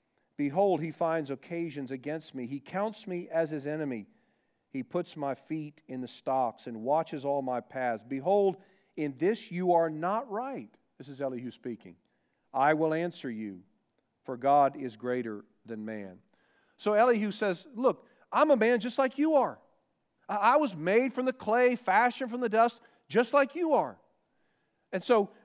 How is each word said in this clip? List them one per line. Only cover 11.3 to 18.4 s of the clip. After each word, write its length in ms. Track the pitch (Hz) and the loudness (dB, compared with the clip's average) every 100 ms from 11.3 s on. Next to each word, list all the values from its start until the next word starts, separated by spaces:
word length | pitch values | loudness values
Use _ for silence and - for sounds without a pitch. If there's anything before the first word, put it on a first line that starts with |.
| 127 120 | -6 -10
speaking. 440 | - 127 117 - 85 _ _ _ _ _ | -10 -10 -12 -14 -20 _ _ _ _ _
I 200 | 123 139 | 2 2
will 200 | 156 160 | 4 2
answer 360 | 160 175 170 139 | 0 -2 -6 -8
you, 340 | 110 107 92 - _ _ _ _ _ | -8 -8 -12 -18 _ _ _ _ _
for 120 | - 123 | -12 -4
God 400 | 135 143 139 143 | 4 6 4 2
is 220 | 131 110 | -8 -8
greater 480 | 120 127 117 104 - _ 107 | -4 -4 -4 -10 -14 _ -14
than 200 | 110 107 | -10 -8
man. 340 | 110 98 92 _ _ _ _ _ _ | -10 -12 -16 _ _ _ _ _ _
So 160 | - | 0
Elihu 380 | 208 247 240 214 | 4 4 4 0
says, 360 | - 208 175 - | -2 -2 -2 -8
"Look, 320 | 233 254 180 - _ _ | 0 0 0 -6 _ _
I'm 200 | 214 | 2